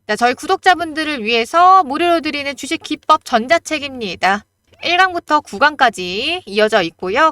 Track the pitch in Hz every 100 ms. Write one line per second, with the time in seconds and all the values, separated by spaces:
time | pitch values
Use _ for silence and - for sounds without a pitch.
0 | - 208 240 254 302 381 381 330 339 294
1 | 302 277 214 233 233 339 359 381 277 294
2 | 349 339 302 285 277 277 277 320 - 302
3 | - 311 - 233 254 330 - 302 277 262
4 | 202 156 185 202 - _ _ _ 320 349
5 | 381 339 - 302 - - 294 294 240 196
6 | 180 196 294 359 196 202 214 220 165 -
7 | 185 233 -